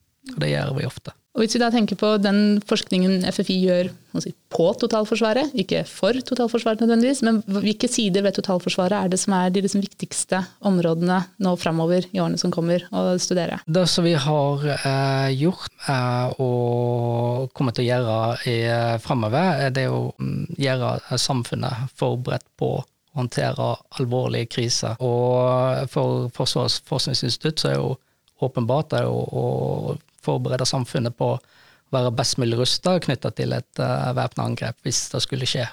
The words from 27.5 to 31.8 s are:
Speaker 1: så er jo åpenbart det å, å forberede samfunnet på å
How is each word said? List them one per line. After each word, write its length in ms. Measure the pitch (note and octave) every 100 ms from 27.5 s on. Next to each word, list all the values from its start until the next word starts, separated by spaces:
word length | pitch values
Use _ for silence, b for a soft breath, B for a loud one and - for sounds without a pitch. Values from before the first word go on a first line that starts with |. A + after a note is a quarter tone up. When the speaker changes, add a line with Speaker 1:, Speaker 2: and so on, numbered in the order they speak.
| D#3
Speaker 1:
så 120 | C#3+
er 20 | C#3
jo 160 | C#3 C3 _ _ _ _ C3
åpenbart 460 | B2+ A#2 C3+ D#3+
det 80 | B2 A#2+
å, 80 | A#2+
å 800 | B2 - B2 - - G1+ - D3 - _
forberede 400 | - C#3 B2+ B2+ C3
samfunnet 480 | C#3 A#2+ - A#2 A#2+
på 140 | B2+
å 80 | B2 b b b b